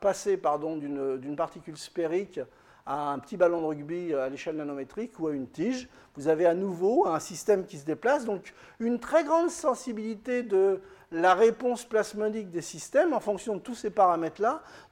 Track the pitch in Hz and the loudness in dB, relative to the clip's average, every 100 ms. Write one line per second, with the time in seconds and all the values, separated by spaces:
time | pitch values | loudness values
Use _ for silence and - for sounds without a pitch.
0 | 202 190 208 190 165 147 156 160 143 143 | -2 0 0 0 0 0 -2 -6 -6 -4
1 | 135 131 131 147 160 - - 151 - - | -4 -4 -6 -4 -6 -6 -16 -16 -10 -4
2 | 165 175 196 - 127 _ _ - - 139 | -2 -2 -2 -8 -10 _ _ -18 -8 -4
3 | 147 143 123 196 175 170 160 151 143 170 | -2 -4 -6 4 4 4 0 -4 -6 -6
4 | 175 143 131 139 - 156 147 139 135 - | -2 -2 -2 -4 -6 -6 -6 -8 -10 -10
5 | 240 - 160 147 127 - 190 254 247 - | -10 -6 -4 -4 -6 -4 -2 -2 -6 -18
6 | - - 139 156 175 170 196 175 190 254 | -20 -4 0 4 4 4 0 0 2 4
7 | 370 156 - 170 - 202 180 156 143 151 | 4 2 -4 -4 2 2 2 -8 -6 -2
8 | 226 294 233 196 - - - - 226 240 | 2 2 0 -6 -8 -20 -20 -6 -2 -2
9 | - 302 294 320 339 339 302 247 - 220 | 2 2 4 2 2 0 -2 -2 -4 -8
10 | 220 214 233 247 240 190 196 190 - - | -8 -8 -4 -4 0 4 4 2 -4 -20
11 | - 165 180 180 226 226 254 233 - 214 | -10 2 4 6 6 4 -2 -4 -2 -2
12 | 208 208 214 220 202 170 151 160 - 262 | 0 -2 -4 -4 -6 -8 -8 -12 -2 2
13 | 339 254 - 196 - 202 - 233 214 208 | 2 2 -2 -4 -4 -6 -8 -8 -4 4
14 | 185 170 160 156 214 311 - - - | 4 4 -2 -2 -2 -2 -6 -20 -8